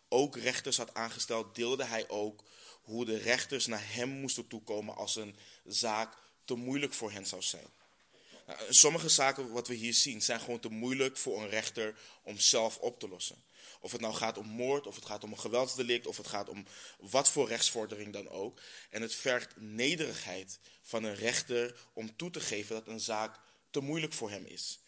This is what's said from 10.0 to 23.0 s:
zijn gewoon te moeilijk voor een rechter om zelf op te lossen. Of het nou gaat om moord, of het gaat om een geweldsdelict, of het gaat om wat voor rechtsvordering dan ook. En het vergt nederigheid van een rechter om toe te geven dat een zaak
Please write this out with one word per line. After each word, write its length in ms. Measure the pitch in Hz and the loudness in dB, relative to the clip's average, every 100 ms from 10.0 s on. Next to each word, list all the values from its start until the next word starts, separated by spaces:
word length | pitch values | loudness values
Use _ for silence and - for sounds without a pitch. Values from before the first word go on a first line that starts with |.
| 139 107 | 4 2
zijn 180 | - 117 | 0 0
gewoon 200 | 113 117 | -2 -6
te 100 | 113 | -6
moeilijk 480 | 110 123 131 131 131 | -4 -2 0 0 0
voor 240 | 131 107 | -2 -2
een 80 | 107 | -2
rechter 460 | 107 104 117 110 110 - - | -2 -2 -2 -6 -6 -16 -18
om 160 | - 101 | -8 4
zelf 380 | - 120 113 - | 6 6 4 0
op 220 | 123 - | -4 -4
te 80 | 98 | -10
lossen. 340 | 90 - - _ - - - | -6 -6 -8 _ -20 -20 -12
Of 120 | - | -6
het 100 | 117 | -4
nou 120 | 110 | -2
gaat 240 | - 113 104 | 0 -2 -2
om 100 | 107 | -8
moord, 400 | 110 127 143 110 | -4 0 0 -2
of 80 | - | -10
het 100 | - | -8
gaat 180 | 104 | -8
om 80 | 107 | -8
een 80 | 101 | -6
geweldsdelict, 680 | 117 120 131 - 120 117 - | 0 2 2 0 2 0 0
of 100 | - | -8
het 100 | 104 | -4
gaat 220 | 104 101 | -6 -6
om 160 | 101 - - - - | -10 -12 -16 -18 -16
wat 300 | 101 131 143 | 0 6 8
voor 180 | 147 120 | 8 4
rechtsvordering 640 | 113 - 117 107 104 104 | 4 2 2 -4 -6 -8
dan 160 | 101 92 | -8 -8
ook. 300 | 90 107 - - - - | -6 -6 -8 -18 -18 -8
En 120 | 107 | -6
het 140 | 110 - | -2 0
vergt 420 | 135 123 120 - | 2 2 0 -12
nederigheid 1000 | 107 110 135 165 139 90 98 92 95 - - - | -8 0 2 2 -2 -4 -6 -8 -10 -14 -18 -20
van 220 | - 113 | -6 -4
een 120 | 110 101 | -4 -2
rechter 600 | 113 127 - 120 120 - - | 0 2 2 0 0 -6 -16
om 220 | - 110 110 | -10 -10 -8
toe 140 | 175 | -8
te 100 | 165 | -6
geven 360 | - 104 107 110 | -4 -4 -4 -8
dat 120 | 107 | -8
een 120 | |
zaak 400 | 113 | -6